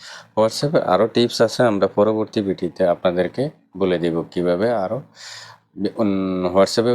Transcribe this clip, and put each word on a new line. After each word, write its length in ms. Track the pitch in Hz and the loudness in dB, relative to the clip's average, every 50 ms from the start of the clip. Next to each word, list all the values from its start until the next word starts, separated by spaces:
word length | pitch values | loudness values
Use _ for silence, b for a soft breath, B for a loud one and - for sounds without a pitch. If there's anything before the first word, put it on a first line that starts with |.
| B B B B B B _ - | B B B B B B _ 0
WhatsApp-এ 420 | 110 113 - - - 143 165 - | 0 0 0 -2 -2 0 0 0
আরও 260 | - - 92 92 107 113 | 2 2 2 2 2 2
টিপস 320 | - 123 120 113 - - | 2 0 0 0 2 0
আছে, 200 | 120 107 - - 131 | 0 0 2 2 2
আমরা 240 | 117 104 98 95 95 | 2 2 2 0 0
পরবর্তী 520 | - - 104 110 110 110 107 101 - 113 | 2 2 2 2 2 0 -4 -4 -4 -2
ভিডিওতে 420 | 101 98 90 - 95 85 - - 92 87 | -2 -2 -2 -4 -4 -6 -2 0 0 0
আপনাদেরকে 560 | 85 - - 92 87 90 90 87 - - 131 156 - _ _ _ - 92 | 2 0 0 0 0 0 -2 -2 -2 -4 -4 -4 -6 _ _ _ -6 -2
বলে 200 | 95 92 90 85 82 | -2 0 0 0 0
দিব 120 | 85 80 85 - - | -2 -2 -2 -4 -4
কীভাবে 360 | - 90 87 87 87 90 104 120 120 110 92 | -4 -2 0 0 0 0 0 0 0 -2 -2
আরও 160 | 92 113 135 151 - B B B B B B B B B B _ _ _ 92 | -4 -4 -6 -8 -12 B B B B B B B B B B _ _ _ -6
বি-, 180 | 98 101 - - | -6 -4 -2 0
উম, 460 | 113 101 98 95 95 95 92 92 92 90 90 | 0 0 0 0 -2 -2 -2 -2 -2 0 2
WhatsApp-এ 360 | 95 98 - - - 110 120 | 2 2 4 2 0 0 2